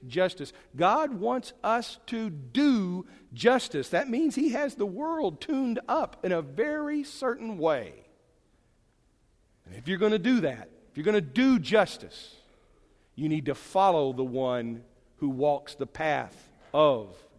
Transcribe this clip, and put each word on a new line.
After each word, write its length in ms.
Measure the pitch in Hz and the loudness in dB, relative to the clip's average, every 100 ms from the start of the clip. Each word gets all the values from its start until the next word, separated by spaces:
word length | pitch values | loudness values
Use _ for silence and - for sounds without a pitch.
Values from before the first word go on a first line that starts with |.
| 127 | -6
justice. 440 | 147 185 - 139 - - | 0 0 -2 -12 -14 -16
God 400 | 127 180 262 302 | 0 4 4 0
wants 380 | 214 226 254 - - | -2 -2 -2 -4 -6
us 360 | 208 233 226 - - | -2 -2 -2 -12 -8
to 200 | 226 220 | -6 -4
do 760 | 151 127 240 294 233 185 180 - - - | -8 -4 2 4 4 0 -4 -8 -18 -18
justice. 580 | 117 233 254 - 147 127 | 0 4 4 0 -4 0
That 200 | 175 277 | 0 0
means 240 | 233 320 | 0 0
He 160 | 262 302 | 2 0
has 240 | 254 285 | 0 -2
the 100 | - | -2
world 560 | 202 185 311 320 202 151 | -4 -2 -4 -2 -2 -4
tuned 380 | - 269 254 233 - | -4 -2 -2 -2 -2
up 360 | 302 262 - | -2 -2 -4
in 80 | 185 | -2
a 100 | 170 | -2
very 640 | 143 143 294 302 294 294 | -4 -4 -2 -2 -4 -4
certain 540 | 277 - 254 233 226 190 | -6 -6 -6 -4 -8 -2
way. 360 | 160 139 95 64 - _ _ _ _ _ _ _ _ _ _ _ _ _ _ _ | 0 0 -4 -14 -20 _ _ _ _ _ _ _ _ _ _ _ _ _ _ _
And 100 | - 98 | -20 -12
if 100 | 131 | -4
you're 120 | 185 | 0
gonna 200 | 214 214 | 2 2
do 220 | 214 247 | 4 2
that, 280 | 156 113 - - _ | 2 -4 -12 -20 _
if 60 | - | -4
you're 80 | |
gonna 160 | 165 208 | 2 2
do 400 | 147 165 262 247 | 2 2 4 4
justice, 720 | 139 214 185 - 87 - - - _ _ _ _ _ _ _ | 4 4 4 0 -16 -18 -20 -20 _ _ _ _ _ _ _
you 140 | - 156 | -6 -2
need 180 | 156 139 | 0 -2
to 80 | |
follow 580 | 135 - 190 196 165 139 | -6 -2 4 4 4 2
the 120 | 127 | 0
one 580 | 131 127 127 123 117 117 - _ _ _ | -2 -2 0 0 -4 -8 -14 _ _ _
who 100 | 143 | -4
walks 480 | 131 147 143 - - | 0 2 0 -4 -10
the 100 | 135 | -10
path 640 | - 156 135 117 - - _ - | -4 -2 0 -4 -12 -20 _ -4
of 400 | 143 151 123 101 95 - | 4 4 4 -4 -16 -20